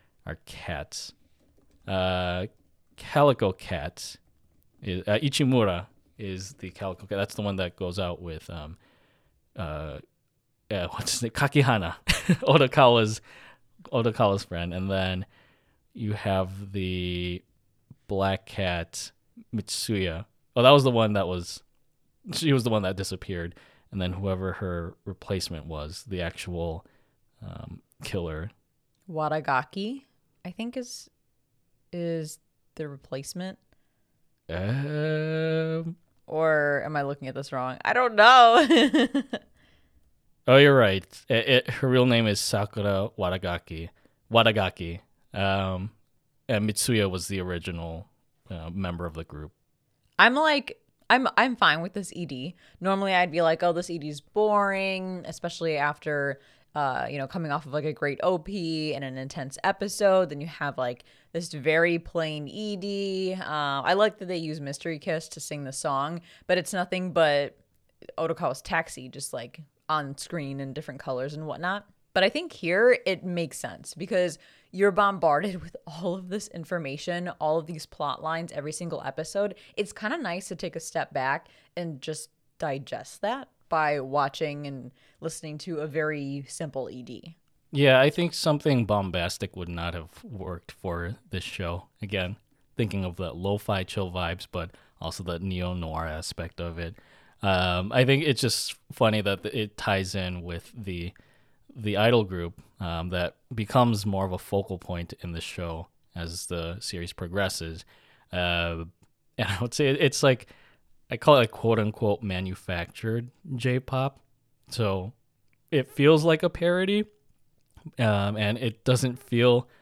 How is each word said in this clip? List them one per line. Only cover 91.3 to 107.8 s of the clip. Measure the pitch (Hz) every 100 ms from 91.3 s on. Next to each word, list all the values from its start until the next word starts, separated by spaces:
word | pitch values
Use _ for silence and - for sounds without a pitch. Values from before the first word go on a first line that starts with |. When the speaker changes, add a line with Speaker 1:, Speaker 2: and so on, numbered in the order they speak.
Speaker 1:
this | 92
show. | - - 87 90 - _
Again, | 101 98 90 104 _ _ _ -
thinking | 107 98
of | 92
the | 85 87
lo-fi | 76 98 101 - 98
chill | 92 - 95
vibes, | 90 85 87 -
but | 87 82 - _ _
also | 82 -
the | 90 85
neo-noir | 98 90 90 90 80 80 82
aspect | 80 - - 82 -
of | 85 82
it. | 85 - _ _ _ _
Um, | 98 92 90 90 98
I | 127
think | 127 139
it's | 156 123
just | 117 - - - _
funny | - 113 107
that | 98 95
th-, | -
it | 113 107 -
ties | - 98 92
in | 98 90 90
with | 87 85 - 117
the, | 98 87 87 - _ _ _ _ _
the | - 107 98
idol | 113 120
group, | 98 90 85 - - _
um, | 90 82 87
that | 90 85 - _
becomes | 110 104 131 120 104 104
more | 95
of | 95
a | 90
focal | - 101 95 90
point | - 87 82 -
in | 87
the | 82
show | - - 85 82 - _ _
as | 87 85 85 -
the | 87 82 92
series | - 90 85
progresses. | - 87 98 95 - 82 82